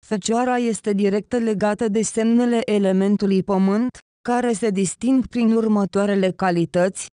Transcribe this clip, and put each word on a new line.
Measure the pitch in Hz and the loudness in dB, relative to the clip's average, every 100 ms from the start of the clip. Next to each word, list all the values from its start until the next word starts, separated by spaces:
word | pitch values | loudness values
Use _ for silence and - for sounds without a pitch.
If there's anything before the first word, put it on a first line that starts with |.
| - | -6
Fecioara | 214 - 226 254 247 | -6 -2 -2 0 0
este | 240 208 - | -2 -2 -2
direct | 202 202 208 196 | 0 0 0 -2
legată | 247 226 202 208 208 233 | -2 -2 0 -2 0 -2
de | 208 | 0
semnele | 208 - 220 233 247 233 - | -2 -2 2 2 2 0 0
elementului | 208 196 190 196 208 196 196 | 0 2 2 2 0 2 0
Pământ, | 180 190 190 202 247 - _ _ | 0 0 2 0 -2 -8 _ _
care | - 240 240 | -4 -2 0
se | 220 233 | -2 -2
disting | 190 190 - 233 262 214 | 0 -2 -2 0 0 0
prin | 247 226 | -2 0
următoarele | 226 220 208 196 196 202 202 185 | 2 2 0 0 0 0 0 0
calități: | 180 190 175 165 175 185 - - | 0 -2 0 0 0 0 -2 -16